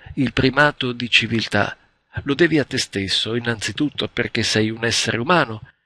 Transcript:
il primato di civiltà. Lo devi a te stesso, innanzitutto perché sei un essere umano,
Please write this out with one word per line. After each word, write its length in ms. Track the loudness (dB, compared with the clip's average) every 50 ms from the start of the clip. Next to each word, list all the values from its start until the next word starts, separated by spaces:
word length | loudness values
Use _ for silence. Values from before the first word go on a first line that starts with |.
| -16 -10 -4
il 180 | -2 -2 0 0
primato 600 | 2 2 2 4 4 2 2 2 0 -4 -4 -4
di 180 | -4 -4 0
civiltà. 680 | 0 0 0 2 0 -2 -2 0 0 0 0 0 -2 -10 _ _ _ _ _ _ -12 -8 -4
Lo 100 | -2 2
devi 240 | 2 4 4 4 2
a 60 | 0
te 140 | 0 -2 -4
stesso, 560 | -4 -4 -4 -4 -2 -2 -2 -2 -2 -2 -2
innanzitutto 760 | -2 -2 -2 -4 -4 -4 -6 -4 -2 -2 -2 -2 -4 -6 -6
perché 340 | -4 -4 -4 -2 -2 -2 0
sei 280 | 2 2 2 2 2
un 140 | 0 -2 -2
essere 340 | 0 0 0 0 0 -2 -2
umano, 440 | 0 2 2 2 2 0 -2 -8 -12 -16 -20 _ _